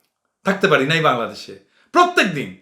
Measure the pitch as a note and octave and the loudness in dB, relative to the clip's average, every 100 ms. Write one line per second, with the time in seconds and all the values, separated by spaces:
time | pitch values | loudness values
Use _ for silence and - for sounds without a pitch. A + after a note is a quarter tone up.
0 | _ _ _ _ - F#3+ F3+ C#3 C#3 D#3+ | _ _ _ _ -4 0 2 2 2 0
1 | D3+ B2 G#2 G#2 - G2 _ _ _ E4+ | 0 0 -4 -10 -18 -20 _ _ _ 2
2 | F4+ F4+ A3+ D3 G2 F#2 | 2 2 0 -2 -8 -12